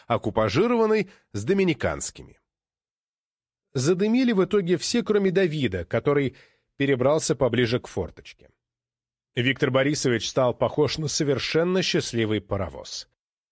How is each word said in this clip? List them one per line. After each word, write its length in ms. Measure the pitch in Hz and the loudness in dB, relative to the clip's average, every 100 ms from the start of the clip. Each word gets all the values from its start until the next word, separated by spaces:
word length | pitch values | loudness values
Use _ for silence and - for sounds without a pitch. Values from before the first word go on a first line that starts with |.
| - | -4
а 120 | 113 | -2
купажированный — 920 | 110 110 110 117 233 240 220 220 196 - _ | -2 0 0 2 2 2 2 0 -2 -10 _
с 120 | 104 | -8
доминиканскими. 960 | 117 196 185 147 87 73 - - - - _ _ _ _ _ _ _ _ _ _ _ _ _ | -2 2 2 0 -2 -4 -8 -12 -20 -20 _ _ _ _ _ _ _ _ _ _ _ _ _
Задымили 580 | 135 131 180 208 240 247 | -2 0 2 2 2 2
в 120 | 196 | 2
итоге 320 | 180 208 175 170 | 2 0 0 -2
все, 260 | - 240 | 0 -2
кроме 280 | - 208 190 | 0 2 2
Давида, 540 | 180 185 151 120 92 | 2 0 0 -2 -2
который 520 | 85 117 147 143 135 - _ _ _ - | -4 -2 0 2 0 -4 _ _ _ -4
перебрался 600 | 139 131 131 156 - 143 | 0 2 2 2 0 0
поближе 440 | 127 117 117 123 | 2 2 2 0
к 60 | - | -4
форточке. 640 | - 82 - - - - _ _ _ _ _ _ _ _ | -8 -8 -10 -20 -20 -20 _ _ _ _ _ _ _ _
Виктор 360 | 131 123 131 135 | -2 0 0 2
Борисович 580 | 131 139 151 135 113 - | 2 2 0 0 0 0
стал 260 | - 123 | 0 0
похож 440 | 113 117 - 143 - | 2 -2 0 0 0
на 100 | 151 | -4
совершенно 760 | - 143 127 - 156 175 185 | -2 -2 -2 0 0 0 0
счастливый 580 | - 165 - 117 110 107 | 0 -2 -2 -2 0 -2
паровоз. 680 | - 98 87 67 - - - _ _ _ _ | -2 -6 -6 -10 -14 -14 -16 _ _ _ _